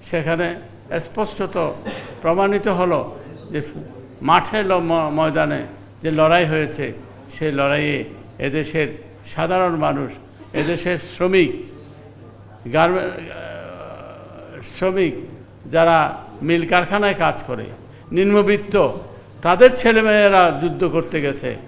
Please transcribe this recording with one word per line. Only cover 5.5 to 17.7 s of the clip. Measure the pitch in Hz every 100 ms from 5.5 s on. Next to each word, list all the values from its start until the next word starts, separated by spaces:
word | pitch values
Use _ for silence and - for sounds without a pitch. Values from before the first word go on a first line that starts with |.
| 143 123 - - -
যে | 160
লড়াই | 156 156 175 160
হয়েছে, | 156 147 - 131 - - - - -
সেই | 156
লড়াইয়ে | 139 139 147 151 139 110 - - -
এদেশের | 139 147 147 165 143 107 - - -
সাধারণ | - 165 185 180 165
মানুষ, | 151 139 131 - - - -
এদেশের | - 151 170 175 170
শ্রমিক, | - - 180 190 156 - - - - - - - - - - - 123
গার্মে-, | 139 170 185 180 185 165 170 165 170 - 180 - - - - - - - 143 120 -
শ্রমিক | 185 190 175 - - - - - -
যারা | 160 165 165 151 - - -
মিল | 147 170 165
কারখানায় | 180 165 202 202
কাজ | 156 160 - -
করে, | 120 104